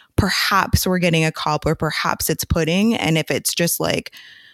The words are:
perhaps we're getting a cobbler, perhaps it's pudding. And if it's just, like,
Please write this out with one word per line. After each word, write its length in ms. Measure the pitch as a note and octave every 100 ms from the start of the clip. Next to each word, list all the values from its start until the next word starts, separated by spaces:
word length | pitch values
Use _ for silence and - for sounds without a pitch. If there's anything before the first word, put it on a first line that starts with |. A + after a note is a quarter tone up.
| _ -
perhaps 720 | G3 - - G3 - - F#3+
we're 120 | F3+
getting 260 | F3 E3 D#3+
a 60 |
cobbler, 420 | - D#3 D3+ D3 D#3+
perhaps 540 | D#3 - E3+ - -
it's 160 | D#3+ -
pudding. 500 | F3 D#3 F#3 A3 A3
And 220 | E3 D#3+
if 120 | -
it's 240 | C#3 -
just, 280 | - E3+ -
like, 300 | D#3+ - - - - - -